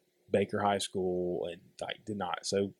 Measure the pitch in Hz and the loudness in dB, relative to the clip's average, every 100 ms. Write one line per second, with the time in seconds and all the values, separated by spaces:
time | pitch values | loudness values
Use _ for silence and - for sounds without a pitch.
0 | _ _ - 101 101 104 101 98 - 98 | _ _ 0 2 2 2 2 2 0 -2
1 | 92 90 87 87 87 85 - - - - | 0 0 0 -2 -4 -8 -14 -10 -10 -8
2 | - 101 90 - - 98 101 | -8 -4 -4 -4 0 0 0